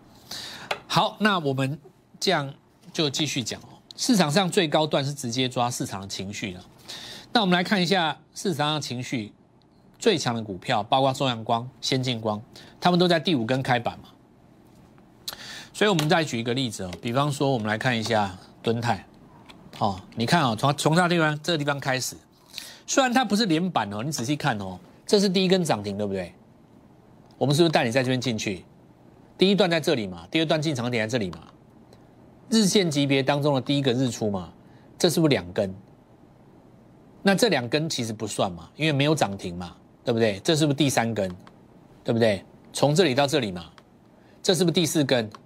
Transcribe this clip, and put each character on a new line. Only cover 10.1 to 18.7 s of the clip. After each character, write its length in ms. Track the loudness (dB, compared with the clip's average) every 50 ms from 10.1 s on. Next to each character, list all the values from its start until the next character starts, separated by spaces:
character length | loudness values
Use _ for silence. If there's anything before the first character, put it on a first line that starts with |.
| 2
强 180 | 2 0 -2 -4
的 80 | -4
股 140 | -6 -8 -10
票， 260 | -8 -4 -2 -2 -2
包 200 | 0 2 2 2
括 100 | 2 2
中 160 | 0 0 -2 -2
阳 160 | -2 -2 -2
光、 240 | -2 -2 -2 -4 -6 -12 -8
先 200 | -4 -2 -2 -2
进 160 | -2 -2 -4 -4
光， 220 | -2 -4 -4 -4 -8 -14 -20 -20 -20 -20 -6 -2
他 100 | 0 2
们 80 | 4 4
都 80 | 4
在 140 | 4 2 2
第 140 | 2 0 0
五 100 | 0 0
根 180 | 0 -2 -2
开 160 | 0 0 -2 -2
板 200 | -2 -4 -8 -10
嘛。 100 | -14 -20 -20 -20 _ _ _ _ _ -20 -20 -20 -20 _ -20 -20 -20 -20 -20 -20 -20 -20 -20 -18 -16 -14 -14 -14 -14 -16 -16 -16 -18 -10 -4
所 120 | 0 2
以 40 | 2
我 40 | 2
们 140 | 2 2 2
再 160 | 2 2 2
举 140 | 0 -4 -4
一 40 |
个 120 | -2 -2 -2
例 160 | -2 -4 -4
子 140 | -6 -8 -8
哦， 60 | -10 -10 -8
比 100 | -6 -2
方 180 | 0 0 0 0
说 200 | 0 0 0 0
我 80 | 0 0
们 80 | 0
来 100 | -2 -2
看 220 | -2 -2 -2 -2 -2
一 40 |
下 340 | 0 0 0 0 0 -2 -4 -10 -18 -20 -16 -6
敦 180 | -4 -2